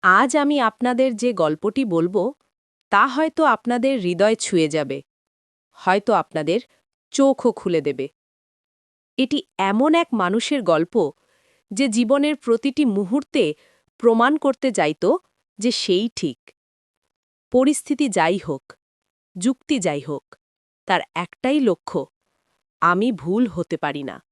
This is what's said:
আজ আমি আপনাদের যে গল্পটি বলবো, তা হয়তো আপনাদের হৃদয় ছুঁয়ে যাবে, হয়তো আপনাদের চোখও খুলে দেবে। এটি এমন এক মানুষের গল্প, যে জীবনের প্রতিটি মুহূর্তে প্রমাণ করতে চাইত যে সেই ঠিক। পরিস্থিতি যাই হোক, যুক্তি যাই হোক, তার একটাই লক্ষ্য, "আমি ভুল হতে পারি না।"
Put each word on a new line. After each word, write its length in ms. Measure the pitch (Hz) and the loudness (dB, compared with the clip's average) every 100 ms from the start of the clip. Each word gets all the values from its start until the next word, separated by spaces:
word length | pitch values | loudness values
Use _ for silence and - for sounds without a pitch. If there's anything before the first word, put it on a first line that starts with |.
আজ 340 | 185 190 254 302 | 6 4 4 2
আমি 240 | 285 294 | 0 0
আপনাদের 560 | 226 _ 247 247 262 214 | 0 _ -4 0 0 0
যে 160 | 247 | -4
গল্পটি 520 | 196 156 156 208 214 | 0 -2 0 -4 -4
বলবো, 500 | 247 170 170 202 202 294 _ _ _ _ _ | -2 0 0 0 -4 -6 _ _ _ _ _
তা 160 | 202 262 | 2 2
হয়তো 380 | 254 320 - | 0 -2 2
আপনাদের 560 | 302 220 - 240 262 269 | 0 0 -2 0 0 0
হৃদয় 340 | 180 175 202 | -2 0 0
ছুঁয়ে 340 | 220 - 180 156 | 0 -2 0 0
যাবে, 340 | 156 143 139 - _ _ _ _ _ _ | 0 -4 -8 -14 _ _ _ _ _ _
হয়তো 420 | _ - 196 202 | _ -2 0 2
আপনাদের 480 | 196 - 160 151 202 - _ _ _ _ | -2 -2 -6 -2 -2 -4 _ _ _ _
চোখও 420 | - 269 262 240 | 2 2 4 -2
খুলে 280 | - 190 165 | -2 -2 -2
দেবে। 280 | 147 127 139 _ _ _ _ _ _ _ _ _ _ - | -2 -6 -8 _ _ _ _ _ _ _ _ _ _ -4
এটি 260 | 254 294 - - | -2 -2 -6 -4
এমন 360 | 196 208 285 | 0 2 2
এক 120 | 330 - | 2 0
মানুষের 500 | 226 180 214 - 285 | -2 0 0 -2 -2
গল্প, 480 | 180 160 165 233 151 - _ _ _ _ _ | 2 0 0 -2 -2 -6 _ _ _ _ _
যে 160 | 196 269 | -2 0
জীবনের 480 | 220 226 277 294 294 | 0 2 2 0 -2
প্রতিটি 480 | - 226 277 262 | -2 0 0 0
মুহূর্তে 720 | 277 196 185 262 - 302 165 151 _ _ _ _ | 0 0 -2 -4 -2 0 0 -2 _ _ _ _
প্রমাণ 380 | 233 226 240 302 | 2 4 2 2
করতে 360 | 277 254 269 | -2 -2 -2
চাইত 440 | 208 156 156 175 339 _ _ _ - | 0 -2 0 0 0 _ _ _ -4
যে 120 | 226 | -4
সেই 380 | - - 190 226 - | -2 -2 -2 -2 -6
ঠিক। 220 | 165 123 _ _ _ _ _ _ _ _ _ _ _ | -8 -8 _ _ _ _ _ _ _ _ _ _ _
পরিস্থিতি 580 | 247 262 294 - 285 285 | 2 2 0 -4 -2 -2
যাই 300 | 185 160 185 | 2 0 0
হোক, 340 | 160 139 _ - _ _ _ _ _ 180 | -6 -12 _ -20 _ _ _ _ _ -4
যুক্তি 400 | 202 262 - 277 | -4 -4 -4 -4
যাই 220 | 175 147 | -2 -6
হোক, 340 | 135 143 _ - _ _ _ _ - | -8 -12 _ -20 _ _ _ _ -4
তার 140 | 180 - | -2 -2
একটাই 460 | 160 175 _ 254 294 | -8 -10 _ -2 0
লক্ষ্য, 460 | 247 170 - 170 135 _ _ _ _ _ _ _ | 0 -2 -4 -8 -8 _ _ _ _ _ _ _
"আমি 320 | 165 180 233 | 0 2 0
ভুল 340 | 190 147 202 247 | -2 -4 0 0
হতে 300 | 165 170 160 | -2 -6 -6
পারি 260 | 147 139 | -6 -8
না।" 200 | 135 73 _ | -12 -14 _